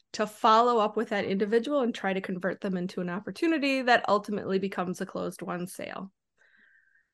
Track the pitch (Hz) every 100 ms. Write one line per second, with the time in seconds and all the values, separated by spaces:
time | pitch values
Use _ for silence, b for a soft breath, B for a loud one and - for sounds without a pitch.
0 | _ - 214 - 233 220 247 240 214 214
1 | 220 202 - 196 208 226 233 294 240 -
2 | 190 190 190 180 185 - 202 180 180 -
3 | 175 175 - 190 339 320 277 269 247 233
4 | - 202 196 202 - 190 196 196 180 185
5 | 190 185 175 180 185 175 180 - - -
6 | 196 _ _ _ b b b b b b
7 | b